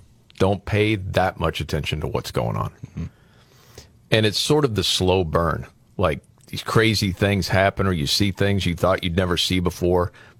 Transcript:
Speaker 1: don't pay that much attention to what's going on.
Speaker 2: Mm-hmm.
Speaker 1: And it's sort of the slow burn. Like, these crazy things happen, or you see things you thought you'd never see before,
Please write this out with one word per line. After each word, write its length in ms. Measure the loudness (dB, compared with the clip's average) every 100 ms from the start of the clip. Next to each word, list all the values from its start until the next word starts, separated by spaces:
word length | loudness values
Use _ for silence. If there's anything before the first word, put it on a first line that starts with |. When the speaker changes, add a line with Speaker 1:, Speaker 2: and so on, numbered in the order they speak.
| -12 _ _ -2
Speaker 1:
don't 260 | 0 0 -2
pay 300 | 0 0 0
that 440 | -2 0 0 0
much 220 | -4 -4
attention 400 | -4 -4 -4 -6
to 60 | -4
what's 240 | -6 -4
going 260 | -4 -2 -4
on. 140 | -6 -10 -16
Speaker 2:
Mm-hmm. 180 | -12 -12 _ _ _ _ _ -20 -20 -20 _ -2
Speaker 1:
And 140 | 2 2
it's 140 | 0
sort 260 | 0 2 2
of 100 | 0
the 80 |
slow 400 | 0 0 2 2
burn. 420 | 2 0 0 -2 -8 _ _ -4
Like, 240 | -2 -2 -10 _ -14
these 160 | -12
crazy 480 | -2 2 2 2 0
things 380 | 2 2 2 0
happen, 380 | 2 2 2 0
or 40 |
you 140 | 0 0
see 240 | 0 0
things 340 | 0 0 0 -2
you 80 | 0
thought 280 | 0 0
you'd 140 | 0 0
never 180 | 0 0
see 220 | 0 0
before, 520 | -2 0 0 2 0 -6 -20